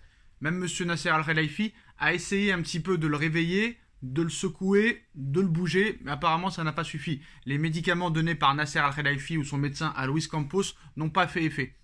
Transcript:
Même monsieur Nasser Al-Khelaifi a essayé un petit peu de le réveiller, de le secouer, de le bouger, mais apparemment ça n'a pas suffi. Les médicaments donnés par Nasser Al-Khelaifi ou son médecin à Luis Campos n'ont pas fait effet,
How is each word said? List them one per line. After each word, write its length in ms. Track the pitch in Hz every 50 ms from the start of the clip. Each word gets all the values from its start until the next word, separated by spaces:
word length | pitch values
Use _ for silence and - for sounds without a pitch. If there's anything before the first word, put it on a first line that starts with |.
| - - _ _ _ - - -
Même 160 | 135 156 175
monsieur 260 | 180 180 160 - - 180
Nasser 240 | 175 170 160 -
Al-Khelaifi 640 | 175 165 156 151 160 160 160 156 147 147 - 214 214 - - - - -
a 160 | - 147 151 175
essayé 380 | 175 - - 196 196 208 202
un 100 | 190 175
petit 200 | 151 - - 165
peu 160 | 160 190 185
de 100 | 165 160
le 80 | 156 147
réveiller, 600 | 143 160 165 156 170 165 165 180 202 220 240 233 - _ _ _ -
de 200 | 131 127 131 165 170
le 60 | 160
secouer, 760 | - - 196 185 175 - 190 190 196 202 214 233 233 - - _ -
de 240 | 143 131 139 139 180
le 80 | 196
bouger, 520 | 180 160 165 185 160 160 185 208 220 - -
mais 100 | - 135
apparemment 380 | 143 139 175 160 160 165 180 190
ça 140 | 180 175 160
n'a 100 | 156 151
pas 100 | 175 160
suffi. 380 | - - 147 - - 147 135 - - - - -
Les 120 | 127 139
médicaments 520 | 147 160 165 156 175 170 185 175 175 180 175
donnés 260 | 156 160 160 165 165
par 180 | 143 151 139 139
Nasser 260 | 147 151 147 - 160
Al-Khelaifi 580 | 147 139 139 151 143 143 143 143 139 - 165
ou 80 | 156 139
son 140 | 139 147 139
médecin 340 | 143 143 139 - 160 151 -
à 120 | 135 131
Luis 200 | 135 143 160 156
Campos 360 | - 165 156 143 143 180 196 196 - - - - 147 -
n'ont 140 | 143 156 156
pas 160 | 160 196 -
fait 180 | 240 - 180 160
effet, 320 | 156 151 143 127 - - -